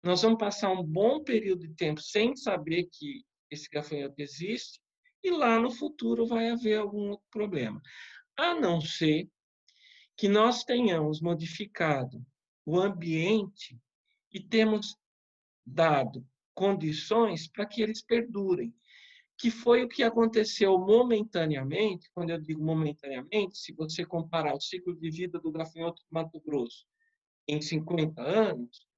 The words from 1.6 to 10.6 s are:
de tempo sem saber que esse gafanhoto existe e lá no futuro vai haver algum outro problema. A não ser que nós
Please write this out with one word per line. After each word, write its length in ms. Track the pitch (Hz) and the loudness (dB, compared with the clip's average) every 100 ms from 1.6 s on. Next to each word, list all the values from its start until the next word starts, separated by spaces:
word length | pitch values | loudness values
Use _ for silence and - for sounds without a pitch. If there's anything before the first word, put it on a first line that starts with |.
| 160 | -4
de 80 | |
tempo 280 | 160 160 156 | -4 -4 -4
sem 340 | - 208 226 277 | -2 0 0 0
saber 540 | - 180 151 165 175 | -4 -4 -2 -2 -4
que 320 | - 147 127 _ _ _ | -8 -12 -12 _ _ _
esse 200 | 156 - | -18 -8
gafanhoto 520 | 147 147 147 139 139 | -8 -6 -8 -8 -10
existe 600 | 143 - 180 233 - - _ _ _ _ | -12 -8 -6 -6 -8 -18 _ _ _ _
e 80 | 381 | -2
lá 280 | 349 262 226 | 2 4 4
no 120 | 240 | 2
futuro 560 | - 294 - 233 233 233 | -2 -8 -6 -2 0 0
vai 220 | 233 226 | 0 0
haver 280 | 233 226 214 | -2 0 0
algum 340 | 208 208 202 | -2 -4 -6
outro 140 | 202 _ | -8 _
problema. 500 | 220 208 170 117 104 - - - - _ - | -6 -4 -2 -4 -6 -16 -20 -20 -20 _ -4
A 160 | 339 | -2
não 280 | 339 214 170 | 0 0 0
ser 460 | 156 - 160 151 170 _ _ _ _ _ _ - _ - | -2 0 2 2 -2 _ _ _ _ _ _ -20 _ -2
que 100 | 202 | 2
nós 360 | 202 226 240 | 6 4 2